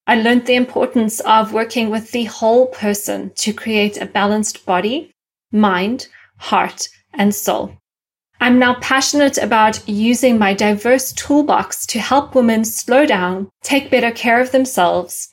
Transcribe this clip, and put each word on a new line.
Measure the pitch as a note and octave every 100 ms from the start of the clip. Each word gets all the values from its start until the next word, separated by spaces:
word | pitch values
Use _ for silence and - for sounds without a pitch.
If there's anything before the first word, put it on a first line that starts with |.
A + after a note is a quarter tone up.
| -
I | A#3
learned | A3 B3 A#3+
the | B3
importance | B3+ - B3+ B3 A3 -
of | - A3 G#3+
working | A3 A3+ B3+ A3
with | A3 A3
the | A#3+
whole | A3 - A3 A#3 B3+
person | - G#3 G3+ - G3+ G3 -
to | G#3+
create | G#3+ A3+ G#3+ G#3 G#3
a | G3
balanced | G#3 G3+ G#3+ G#3 - -
body, | F3+ G3+ C#4+ E4 _ _ _ _
mind, | G#3+ G#3 F3+ G3 C4 - - _ -
heart, | - F#3+ F#3 - - _ _
and | D#4 G3+
soul. | G3+ - - G3+ - _ _ _ _ _ -
I'm | B3 B3
now | B3
passionate | B3 - C4+ C4+ D4 C#4 -
about | G#3+ A3 A3 A3 -
using | G#3 A3+ A#3+ B3+ A3+
my | G3
diverse | G3 G#3 G#3 A#3+ C4 -
toolbox | - - D4 D4 A3+ - - -
to | A3+
help | G#3 C4+ C#4 C4
women | A#3 A3
slow | A3 - - B3+
down, | D4 G3+ F3+ F#3+ G3 _
take | - C#4 C#4
better | B3 A#3
care | A#3 A#3+ A#3
of | B3+
themselves, | C4 C4 - F3 F3 F3+ - -